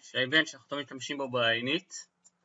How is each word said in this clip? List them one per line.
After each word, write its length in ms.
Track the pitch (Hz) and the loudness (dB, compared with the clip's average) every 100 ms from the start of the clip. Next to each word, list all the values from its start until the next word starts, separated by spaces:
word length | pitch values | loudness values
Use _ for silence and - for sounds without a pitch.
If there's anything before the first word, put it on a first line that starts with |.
שהאיבנט 460 | - 123 127 156 156 | -4 -2 2 4 2
שאנחנו 220 | 135 - | -2 -8
תמיד 160 | 143 139 | -6 -6
משתמשים 320 | 135 - 143 | -8 -6 -4
בו 140 | 135 | -2
ב-init. 640 | 123 113 113 127 165 - - - _ _ _ | 2 2 2 0 -2 -4 -16 -16 _ _ _